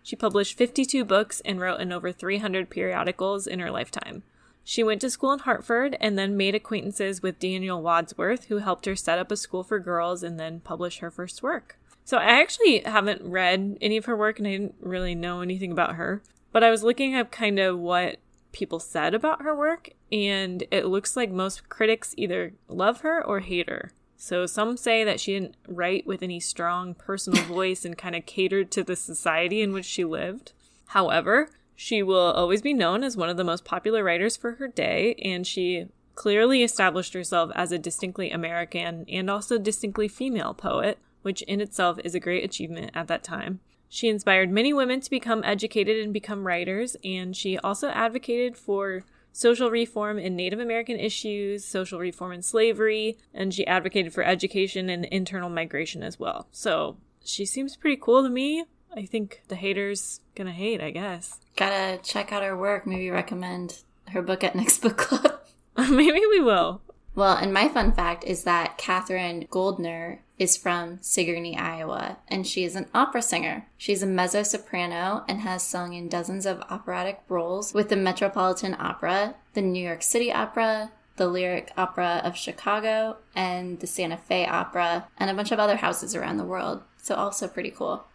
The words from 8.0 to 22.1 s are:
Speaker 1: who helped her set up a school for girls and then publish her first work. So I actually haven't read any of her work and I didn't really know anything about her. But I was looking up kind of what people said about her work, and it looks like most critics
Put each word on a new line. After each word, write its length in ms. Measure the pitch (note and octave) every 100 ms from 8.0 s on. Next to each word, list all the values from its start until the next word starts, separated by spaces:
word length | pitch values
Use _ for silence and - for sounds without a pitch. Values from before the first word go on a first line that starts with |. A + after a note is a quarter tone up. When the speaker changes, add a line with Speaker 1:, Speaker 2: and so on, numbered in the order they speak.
| E3+ - F3+ B3 -
Speaker 1:
who 120 | G#3
helped 300 | G3+ F3 G3+
her 80 | F#3+
set 240 | - E3+
up 120 | F#3
a 60 | G#3
school 260 | - F#3
for 140 | F3+ G#3+
girls 460 | F3+ F3 E3+ F3+
and 160 | F3 E3
then 200 | D#3+ E3
publish 380 | - E3+ F3 -
her 140 | E3+
first 320 | - F3+ -
work. 340 | B3+ D#4 - - _ _
So 140 | - B3
I 240 | - B3
actually 380 | E4 - A4 A#3
haven't 420 | - G#3+ G3 -
read 560 | - F#3 F3+ F#3+ G3 G3
any 180 | G#3 G#3+
of 80 | A3
her 120 | A3
work 220 | G#3+ G#3+
and 80 | G#3
I 60 |
didn't 220 | G3 G3+ -
really 320 | F3+ F3+ F3+
know 280 | E3+ F3 F3
anything 300 | F3+ F#3 F#3+
about 240 | E3+ E3+ E3
her. 280 | - G3+ _ _ _
But 120 | A#3
I 80 | A#3
was 120 | A3+
looking 300 | A3+ A#3+ C4+
up 160 | C4 A#3
kind 300 | - G#3+ G3
of 180 | F#3+ F3+
what 400 | E3+ F3 F3+ - _ _ _
people 260 | - - E3
said 340 | - E3 D#3
about 280 | G#3+ D#4 -
her 140 | D4 D4
work, 340 | D4+ E4 - _ _
and 520 | G#3+ G3+ G3 F#3+ F3+ -
it 140 | F#3+ F#3
looks 320 | F#3+ G3+ C4
like 120 | A3+
most 380 | F#3 F#3+ - _
critics 460 | - A3 A3+ -